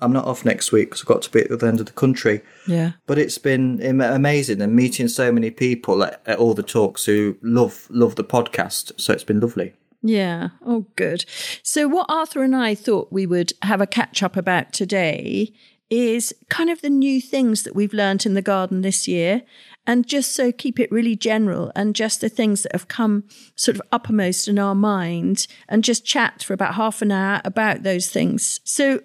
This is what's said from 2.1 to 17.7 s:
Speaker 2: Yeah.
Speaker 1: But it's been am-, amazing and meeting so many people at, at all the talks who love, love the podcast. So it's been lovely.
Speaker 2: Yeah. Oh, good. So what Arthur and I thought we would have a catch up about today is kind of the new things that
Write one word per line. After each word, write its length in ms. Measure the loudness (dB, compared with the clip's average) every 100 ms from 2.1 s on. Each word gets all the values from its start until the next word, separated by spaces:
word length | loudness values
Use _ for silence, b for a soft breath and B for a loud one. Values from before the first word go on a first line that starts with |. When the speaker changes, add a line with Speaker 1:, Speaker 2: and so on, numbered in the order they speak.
| 2 2 0 -4 B B
Speaker 2:
Yeah. 280 | 0 0 -4 -2
Speaker 1:
But 140 | 0
it's 180 | 0 0
been 420 | 0 2 2 0
am-, 180 | 0 2
amazing 600 | 2 2 2 2 0 0
and 120 | 2 4
meeting 320 | 4 0 -2
so 220 | 0 2
many 200 | 2 0
people 520 | 0 0 0 0 2
at, 200 | 0 -4 -4
at 140 | 2
all 160 | 2 2
the 80 |
talks 420 | 0 0 0 0 0
who 320 | 2 2 -2
love, 420 | 0 2 2 -2 -6
love 240 | 2 2 2
the 80 |
podcast. 760 | -2 0 0 -2 -4 -6 -10 -8
So 140 | -2
it's 100 | -2
been 160 | 0 0
lovely. 340 | 0 -2 -6 -8 _ _
Speaker 2:
Yeah. 460 | 0 0 0 -4 -8 -8 -4
Oh, 220 | -4 -4 -4
good. 280 | -4 -4 -8 B B B
So 260 | -4 0 0
what 200 | 0 0
Arthur 320 | -2 -2 -2
and 140 | 0 2
I 180 | 0
thought 360 | -2 0 0 0
we 160 | -2 0
would 260 | 0 -2 -2
have 180 | 0 0
a 60 | 0
catch 380 | 0 -2 -2
up 120 | -2 -2
about 380 | 0 0 -2
today 800 | -4 -2 0 0 -2 -4 -2 -4 b b b -4
is 420 | 0 0 0 -4 -8 -8
kind 200 | -2 -2
of 100 | -2
the 80 | 0
new 300 | 2 2 0
things 400 | -2 0 2 0
that 120 | -2